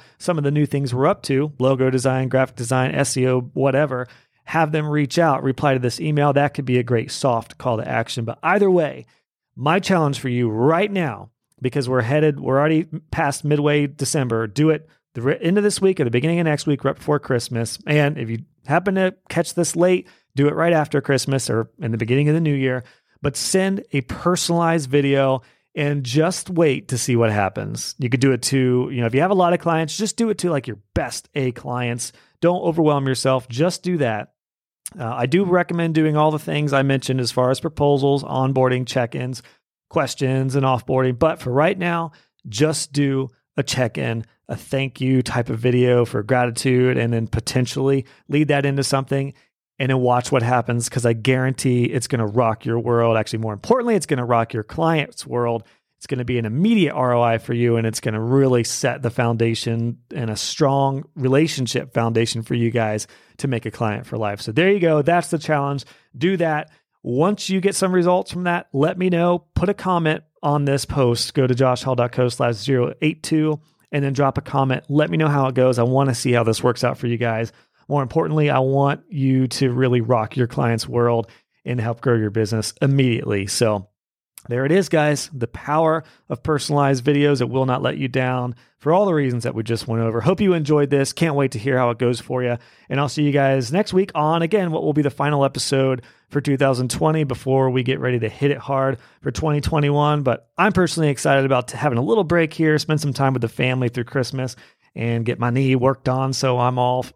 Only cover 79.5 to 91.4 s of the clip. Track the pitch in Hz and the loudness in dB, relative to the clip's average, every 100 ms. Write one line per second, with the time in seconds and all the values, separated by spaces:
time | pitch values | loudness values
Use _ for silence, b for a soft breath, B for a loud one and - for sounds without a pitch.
79.5 | - 135 123 131 123 110 120 107 135 120 | 0 0 2 2 2 2 0 0 -2 -2
80.5 | - 123 113 - 120 120 117 113 b b | 0 0 0 -2 0 2 2 -2 b b
81.5 | b - 123 113 117 131 117 107 110 104 | b -8 -4 -4 -2 0 2 2 0 0
82.5 | 110 - - 135 139 131 113 - 101 98 | -2 -4 -2 2 4 2 0 -2 -2 -2
83.5 | - 113 104 95 _ _ _ _ - - | 0 0 0 -4 _ _ _ _ -20 -8
84.5 | 123 135 180 180 160 147 143 - 135 117 | -2 2 2 2 2 2 0 -4 -8 -8
85.5 | - - 156 160 160 - b b 131 - | -8 -2 2 2 0 -4 b b -8 -2
86.5 | 147 - 143 139 135 127 143 147 135 123 | -2 0 2 2 2 2 2 4 2 0
87.5 | 127 131 127 127 - 131 131 127 127 123 | 0 0 0 -2 -4 -4 -2 -2 -2 -4
88.5 | 120 b b 147 175 202 160 135 120 117 | -8 b b 0 2 2 2 0 -2 -4
89.5 | 110 110 113 - 113 113 113 120 185 202 | -4 -4 -4 -4 -2 -2 0 0 2 2
90.5 | 170 143 151 143 139 135 - 165 143 | 2 2 2 2 2 0 -2 -2 0